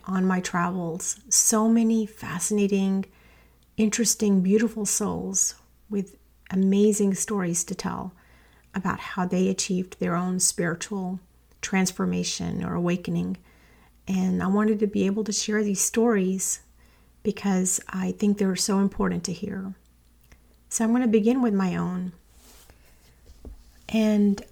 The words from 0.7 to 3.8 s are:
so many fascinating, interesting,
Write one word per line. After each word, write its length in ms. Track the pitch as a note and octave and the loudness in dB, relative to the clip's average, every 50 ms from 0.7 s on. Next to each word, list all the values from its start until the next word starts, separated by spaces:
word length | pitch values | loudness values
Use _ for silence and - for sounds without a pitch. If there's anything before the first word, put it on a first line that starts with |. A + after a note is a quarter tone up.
| F3+ F#3 F3 E3 D#3+ F3+ - - - - - | -2 -4 -4 -4 -6 -6 -6 -8 -8 -8 -4
so 400 | A#3 - - - - A3+ G#3+ A3 | 0 2 2 4 4 4 4 4
many 380 | A3+ A3+ A#3 A3+ A3+ A3+ A3 G#3+ | 4 4 4 4 4 2 2 0
fascinating, 960 | G3+ - - - - D#3 F3+ - - G#3 G#3 G3+ G3 G3+ G3 F#3+ G3 G3 G3 F#3+ - - _ - - - - _ _ _ _ _ _ _ | -2 -6 -12 -10 -8 -6 -4 -2 0 0 2 2 2 2 2 2 2 0 0 -2 -4 -10 _ -20 -20 -20 -20 _ _ _ _ _ _ _
interesting, 640 | - | 0